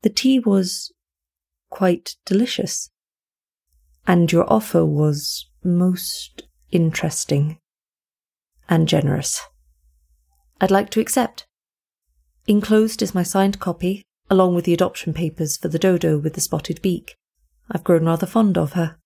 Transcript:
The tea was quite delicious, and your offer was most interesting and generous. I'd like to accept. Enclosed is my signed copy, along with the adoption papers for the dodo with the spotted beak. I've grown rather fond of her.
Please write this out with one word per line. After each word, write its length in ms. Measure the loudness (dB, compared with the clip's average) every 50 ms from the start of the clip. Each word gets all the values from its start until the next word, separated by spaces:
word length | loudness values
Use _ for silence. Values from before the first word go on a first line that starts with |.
| 0
The 60 | 0
tea 300 | 0 2 0 2 2 2
was 540 | 2 2 0 0 0 -2 -6 -10 -12 -14 _ _ _ _ _ _ _ _ _ _ _ _ _ _ _ _
quite 460 | -8 -2 0 0 0 0 _ -14 -18 _ _
delicious, 640 | -2 0 0 0 0 -2 -6 -6 -6 -6 -10 -10 -12 _ _ _ _ _ _ _ _ _ _ _ _ _ _ _ _ _ _ _ _ _ _ _ 0
and 240 | 2 2 4 4
your 200 | 4 2 2 4
offer 340 | 2 0 0 0 0 2 2
was 640 | 2 2 0 0 0 0 -2 -6 -8 -10 -10 -14 _ _ _ _
most 760 | -2 0 2 2 0 0 -2 -6 -10 -10 -10 -12 -16 _ -20 -20 _ _ _ _ _
interesting 880 | -2 0 0 0 -2 -2 -4 -4 -4 -6 -4 -2 -2 0 0 -2 -4 _ _ _ _ _ _ _ _ _ _ _ _ _ _ _ _ _ _ _ _ _ _ 0
and 180 | 2 2 2 2
generous. 540 | 2 2 2 0 -2 -2 -4 -6 -8 -8 -10 -14 _ _ _ _ _ _ _ _ _ _ _ _ _ _ _ _ _ _ _ _ _ _
I'd 100 | 0 2
like 180 | 2 2 2 0
to 100 | -2 -2
accept. 440 | -2 0 0 -2 -2 -2 -4 -12 -20 _ _ _ _ _ _ _ _ _ _ _ _ _ _ _ _ _ _ _ _ 0
Enclosed 540 | 0 2 2 4 4 4 4 2 0 -4
is 120 | -4 -2 0
my 100 | -2 -2
signed 360 | 0 2 2 2 2 0 -2
copy, 460 | -6 -6 -6 -4 -2 -4 -4 -4 -8 _ _ _ _ _
along 260 | 4 4 4 4 4
with 80 | 0 2
the 100 | 2 2
adoption 400 | 2 2 -2 -2 -8 -8 -6 -4
papers 440 | -4 -4 -6 -4 -4 -4 -4 -4 -6
for 100 | -6 -4
the 120 | -4 0
dodo 380 | 2 2 2 2 2 0 0 0
with 180 | -2 -4 -4
the 60 | -4
spotted 400 | -6 -4 -4 -6 -4 -6 -8 -4
beak. 360 | -2 -2 -2 -2 -6 -14 -20 _ _ _ _ _ _ _ _ _ _ _
I've 140 | -8 -8 0
grown 220 | 2 2 4 4
rather 220 | 2 0 0 -2 -2
fond 300 | 0 2 2 2 2 2
of 160 | 0 -2 -2
her. 240 | -2 -2 -2 -4 _ _